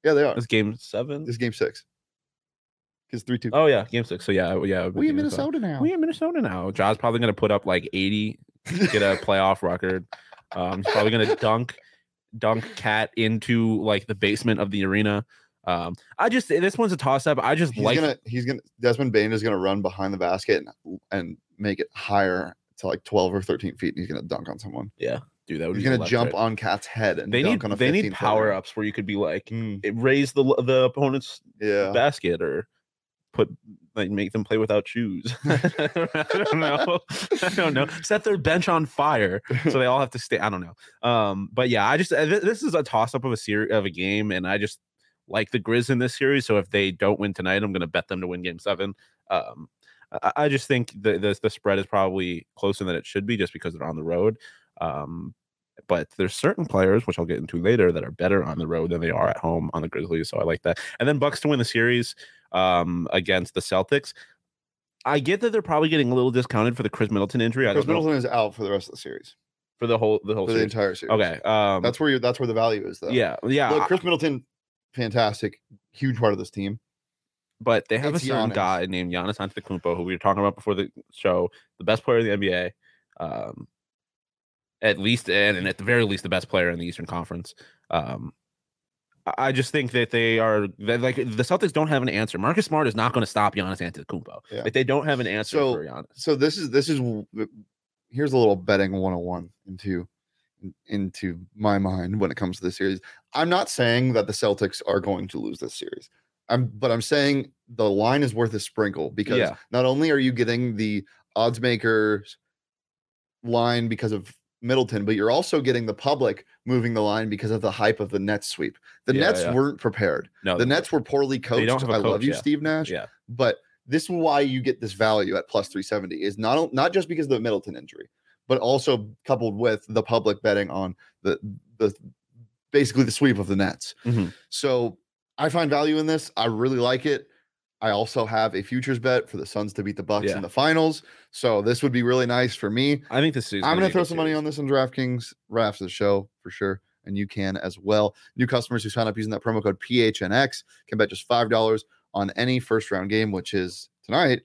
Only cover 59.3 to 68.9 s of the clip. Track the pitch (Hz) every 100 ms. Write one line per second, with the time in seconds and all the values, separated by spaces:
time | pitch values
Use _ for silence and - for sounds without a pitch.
59.3 | - 85 85 80 80 80 - 78 82 80
60.3 | - 82 80 87 85 - - 127 147 143
61.3 | 139 147 143 117 117 117 123 - - -
62.3 | - _ 92 92 90 87 87 85 95 90
63.3 | 92 87 - - 95 95 143 - - -
64.3 | _ _ _ _ _ _ _ 127 147 135
65.3 | 190 233 214 175 156 160 156 123 127 127
66.3 | 123 123 117 113 120 107 - 107 107 98
67.3 | 131 113 123 123 127 135 165 156 143 120
68.3 | 120 107 98 101 101 -